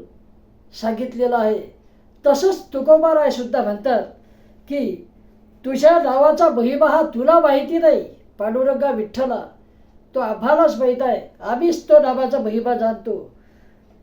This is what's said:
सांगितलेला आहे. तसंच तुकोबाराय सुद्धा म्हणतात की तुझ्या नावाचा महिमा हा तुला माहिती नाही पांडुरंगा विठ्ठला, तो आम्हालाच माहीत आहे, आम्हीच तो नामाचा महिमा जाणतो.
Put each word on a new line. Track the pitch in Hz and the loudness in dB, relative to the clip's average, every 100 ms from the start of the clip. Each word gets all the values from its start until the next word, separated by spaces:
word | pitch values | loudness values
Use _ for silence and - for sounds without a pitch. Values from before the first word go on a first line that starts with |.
| - _ _ _ _ _ _ - | -14 _ _ _ _ _ _ -10
सांगितलेला | 220 220 240 233 247 240 | -8 -6 -8 -4 -2 0
आहे. | 214 208 - - _ _ _ _ 285 | -2 -4 -8 -20 _ _ _ _ 0
तसंच | 285 381 359 - | 2 0 -2 -8
तुकोबाराय | 269 302 311 320 311 285 | -4 2 4 4 2 0
सुद्धा | 233 240 247 | -2 -4 -4
म्हणतात | 208 202 262 220 190 - _ _ _ _ - | -4 -4 -2 -4 -4 -16 _ _ _ _ -10
की | 285 220 175 - _ _ _ _ _ | -6 -6 -8 -16 _ _ _ _ _
तुझ्या | 262 269 302 339 | -10 2 4 4
नावाचा | 269 262 302 302 330 | 2 2 2 4 2
महिमा | 240 240 285 302 | 2 -2 0 2
हा | 311 | 2
तुला | 311 233 269 330 | 0 0 4 4
माहिती | 302 277 - 339 | 4 0 -2 2
नाही | 330 233 - - _ - | 2 2 -2 -16 _ -8
पांडुरंगा | 208 247 262 254 277 | -6 -2 -2 0 -2
विठ्ठला, | 226 214 247 262 - - - _ _ _ _ _ | -4 -8 -6 -4 -6 -10 -20 _ _ _ _ _
तो | 262 | -6
आम्हालाच | 220 214 233 311 311 220 | -6 -4 0 2 2 2
माहीत | 254 247 | -2 0
आहे, | 262 208 - _ | -2 -4 -8 _
आम्हीच | 202 247 339 320 - | -8 -2 -2 -2 4
तो | 302 | 4
नामाचा | 269 254 254 269 | 4 -2 -2 -4
महिमा | 214 226 247 | -4 -4 -4
जाणतो. | 233 226 220 226 196 - - _ _ _ _ _ _ | -2 -4 -4 -8 -10 -12 -20 _ _ _ _ _ _